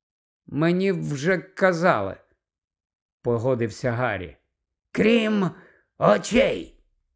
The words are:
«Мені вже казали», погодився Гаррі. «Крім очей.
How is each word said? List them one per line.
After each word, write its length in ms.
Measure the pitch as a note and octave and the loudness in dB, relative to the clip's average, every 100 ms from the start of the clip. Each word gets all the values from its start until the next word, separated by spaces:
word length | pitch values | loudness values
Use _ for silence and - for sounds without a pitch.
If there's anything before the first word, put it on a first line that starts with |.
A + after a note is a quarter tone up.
| _ _ _ _ - | _ _ _ _ -10
«Мені 460 | C#3 E3 F3+ G3 | -2 0 0 0
вже 460 | E3+ D#3 C#3+ D#3 F#3 | -2 -6 -4 -2 -2
казали», 760 | - - F#3+ E3+ F3 A#2+ G2 - _ _ _ _ _ _ _ _ _ _ | -4 0 0 2 2 0 -2 -10 _ _ _ _ _ _ _ _ _ _
погодився 680 | B2 A#2 B2+ B2 A#2 - B2+ | -2 -2 0 0 -2 -4 -4
Гаррі. 440 | A#2 B2 G2 E2+ - _ _ _ _ _ | -2 -4 -4 -10 -16 _ _ _ _ _
«Крім 580 | - G#3+ A3+ A3 G#3+ F3 - - _ _ _ | 0 2 4 2 0 -2 -4 -20 _ _ _
очей. 840 | D3+ G#3 - A3 G3 G#2 - _ _ _ _ | 2 2 2 2 2 0 -8 _ _ _ _